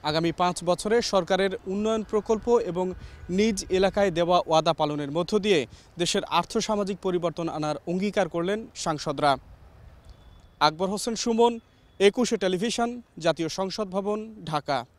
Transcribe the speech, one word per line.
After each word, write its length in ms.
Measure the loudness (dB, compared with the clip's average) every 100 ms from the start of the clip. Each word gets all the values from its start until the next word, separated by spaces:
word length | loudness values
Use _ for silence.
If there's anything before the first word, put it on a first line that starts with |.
আগামী 280 | -2 0 -2 0
পাঁচ 160 | -2 0 -2
বছরে 280 | -2 2 0 2
সরকারের 400 | 0 2 0 0 -2 -6
উন্নয়ন 320 | -2 0 -2 -2
প্রকল্প 340 | -4 0 -2 2 2 2
এবং 140 | -2 -4 -6 -14 -16 -4
নিজ 280 | 2 2 0 -2 2
এলাকায় 340 | 2 2 0
দেওয়া 260 | 2 2 2 4
ওয়াদা 260 | 2 4
পালনের 380 | 0 -2 -2 -4
মধ্য 200 | -4 0 0
দিয়ে 200 | 2 2 0 -10 -20 -4
দেশের 260 | -2 -2 0 0
আর্থসামাজিক 580 | 0 -2 0 -2 -2 -2 -2
পরিবর্তন 420 | 0 -2 -4 -6
আনার 260 | -4 -4 -4 -4
অঙ্গীকার 400 | -2 0 0 0
করলেন 300 | 0 -2 -4 -6 -6
সাংসদরা। 480 | -4 -2 -4 2 4 2 -2 -20 -20 -20 -20 -20 -20 -20 -20 -20 -20 _
আকবর 260 | 2 2 -2
হোসেন 260 | -2 -4 -4
সুমন, 380 | 0 4 4 2 _ _ _ _
একুশে 380 | 4 4 0 2
টেলিভিশন, 520 | 0 0 -2 0 -2 -4 -14 -2
জাতীয় 300 | -2 0 -4
সংসদ 380 | -2 -4 -4 -4 -4
ভবন, 240 | -2 -4 -6 -14 -6
ঢাকা। 280 | -6 -2 -4 -4